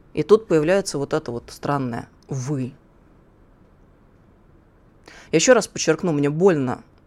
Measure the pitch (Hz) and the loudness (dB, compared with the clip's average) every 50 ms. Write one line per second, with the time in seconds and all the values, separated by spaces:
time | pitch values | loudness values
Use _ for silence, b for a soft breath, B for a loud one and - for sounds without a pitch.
0 | - _ - - - - 202 220 220 - 175 156 151 165 190 196 - - - 139 | -20 _ -6 -4 2 4 4 4 4 2 0 0 2 2 0 0 -2 -4 -6 -8
1 | 139 - 156 160 - - 117 117 - - - - - 147 143 139 131 120 117 110 | -6 -4 -4 -4 -4 -6 -10 -12 -12 -16 -16 -10 -6 -4 -4 -4 -4 -6 -8 -10
2 | - - _ _ _ - 151 131 123 139 151 131 127 - - - _ _ _ _ | -12 -14 _ _ _ -12 -10 -8 -6 -6 -6 -6 -6 -8 -10 -16 _ _ _ _
3 | _ _ _ _ _ _ _ _ _ _ _ _ _ _ _ _ _ _ _ _ | _ _ _ _ _ _ _ _ _ _ _ _ _ _ _ _ _ _ _ _
4 | _ _ _ _ _ _ _ _ _ _ _ _ _ _ _ _ _ _ _ _ | _ _ _ _ _ _ _ _ _ _ _ _ _ _ _ _ _ _ _ _
5 | b b b b b b - 165 160 262 254 220 160 - - - - 170 156 - | b b b b b b 0 2 6 6 4 4 2 -2 -6 -4 -2 0 0 0
6 | - 180 151 147 143 143 151 160 185 202 170 143 131 123 - - - _ _ _ | 0 -2 0 0 0 -2 0 2 2 2 2 2 0 -4 -6 -8 -12 _ _ _
7 | _ | _